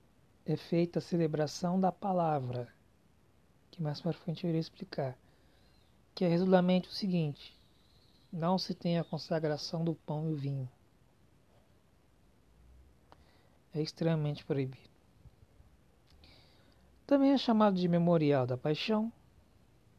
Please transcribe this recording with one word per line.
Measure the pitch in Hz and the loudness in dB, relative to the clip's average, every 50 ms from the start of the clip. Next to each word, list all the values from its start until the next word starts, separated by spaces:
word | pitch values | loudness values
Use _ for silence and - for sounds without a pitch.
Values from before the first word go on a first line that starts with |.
| _ _ _ _ _ _ _ _ _ | _ _ _ _ _ _ _ _ _
é | - 156 | -4 -4
feita | 147 - - - 170 175 170 - 170 | -4 -4 -2 0 0 0 0 -2 -6
a | - | -4
celebração | - - 170 165 156 156 151 151 143 - - 185 175 180 190 | -2 -2 0 0 0 0 -2 -2 -4 -4 -4 -4 -2 0 2
da | 190 180 | 0 0
palavra, | 180 - - 202 185 180 170 160 156 143 127 123 120 123 123 - - _ _ _ _ _ _ _ _ _ _ _ _ _ _ _ _ _ _ _ | 0 -2 -4 -2 -2 0 0 0 0 -2 -2 -4 -6 -8 -8 -10 -14 _ _ _ _ _ _ _ _ _ _ _ _ _ _ _ _ _ _ _
que | - - | -10 -8
mais | 160 147 143 - | -6 -6 -6 -4
para | - 175 160 | -4 -6 -6
frente | - - - 160 - - | -4 -6 -8 -8 -6 -4
eu | 170 | -2
irei | 160 160 | -2 -2
explicar, | 160 - - - 190 - - - 143 131 131 - _ _ _ _ _ _ _ _ _ _ _ _ _ _ _ _ _ _ _ | -4 -6 -10 -14 -16 -10 -6 -6 -6 -6 -8 -12 _ _ _ _ _ _ _ _ _ _ _ _ _ _ _ _ _ _ _
que | - 190 | -2 0
é | 175 | 2
resumidamente | 170 170 185 185 190 180 180 180 185 185 180 - | 2 2 4 6 6 6 6 4 4 2 0 -2
o | - | -8
seguinte: | - - 190 180 175 160 147 143 - - - - _ _ _ _ _ _ _ _ - _ _ _ _ _ _ - | -6 -4 -2 0 0 0 -2 -4 -8 -14 -20 -20 _ _ _ _ _ _ _ _ -20 _ _ _ _ _ _ -8
não | 170 160 170 190 185 | -4 0 0 0 0
se | - - 185 | -2 -4 -6
tem | - - 175 170 170 | -4 -2 0 0 0
a | 156 | -2
consagração | - - 151 - - 175 160 160 151 151 143 - - - 160 165 | -4 -6 -8 -4 -4 -2 -2 0 0 -2 -2 -4 -6 -4 -2 -2
do | 170 160 | -2 -2
pão | - _ - 151 151 156 160 | -4 _ -8 -6 -4 -4 -4
e | 156 | -4
o | |
vinho. | 147 135 139 139 135 131 123 - _ _ _ _ _ _ _ _ _ _ _ _ _ _ _ _ _ _ _ _ _ _ _ _ _ _ _ _ _ _ _ _ _ _ _ _ _ - - - - - - _ _ _ _ - - _ _ _ _ _ _ _ _ _ _ - | -4 -4 -4 -4 -6 -6 -10 -12 _ _ _ _ _ _ _ _ _ _ _ _ _ _ _ _ _ _ _ _ _ _ _ _ _ _ _ _ _ _ _ _ _ _ _ _ _ -20 -20 -20 -20 -20 -20 _ _ _ _ -20 -20 _ _ _ _ _ _ _ _ _ _ -6
É | 156 156 | -6 -6
extremamente | - - - 170 165 165 156 151 147 147 - - | -6 -4 -2 -2 0 0 0 0 -2 -4 -6 -6
proibido. | - 156 139 135 131 135 - - - _ _ _ _ _ _ - - - _ - _ _ - - - _ _ _ _ _ _ _ _ - - - - - - - - _ _ _ - _ _ - _ _ _ _ | -4 -2 -2 -2 -4 -6 -12 -20 -20 _ _ _ _ _ _ -20 -20 -20 _ -20 _ _ -20 -20 -20 _ _ _ _ _ _ _ _ -20 -20 -20 -20 -20 -20 -20 -20 _ _ _ -20 _ _ -20 _ _ _ _
Também | - 285 277 277 277 285 | 2 4 4 6 4 4
é | 247 | 4
chamado | - - 226 214 214 208 196 | 2 2 4 6 6 4 4
de | 180 180 175 | 4 2 2
memorial | 170 170 170 170 175 165 156 143 143 139 127 | 2 4 4 4 4 4 6 4 4 4 2
da | 120 127 | 0 -2
paixão, | 123 - 151 156 - - - 220 214 220 226 - - _ _ _ _ _ _ _ _ _ _ _ _ _ _ _ | -2 -2 -2 -2 -2 0 0 0 0 0 -4 -6 -12 _ _ _ _ _ _ _ _ _ _ _ _ _ _ _